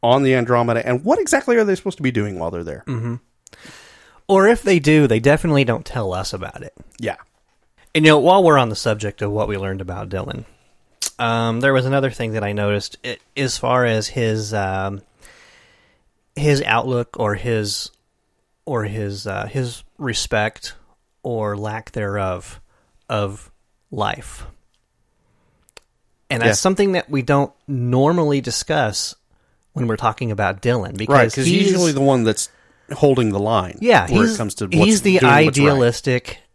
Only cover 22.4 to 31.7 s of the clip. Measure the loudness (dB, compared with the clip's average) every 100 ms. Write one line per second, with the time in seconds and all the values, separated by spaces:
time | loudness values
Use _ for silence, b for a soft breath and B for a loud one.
22.4 | -10 -20 _ _ _ _ _ -4 -4 -8
23.4 | -20 _ _ _ _ -6 -6 -6 -12 -18
24.4 | -20 -20 _ _ _ _ _ _ _ _
25.4 | _ _ _ -20 _ _ _ _ _ 0
26.4 | 2 2 2 2 0 0 -2 -6 2 2
27.4 | 0 _ -8 -4 0 2 2 2 0 0
28.4 | -2 -8 -4 -2 0 -2 -8 -10 _ _
29.4 | _ _ _ -6 -4 0 -2 -2 -6 -2
30.4 | -2 -2 -2 -2 -2 -6 2 4 4 2
31.4 | 2 2 2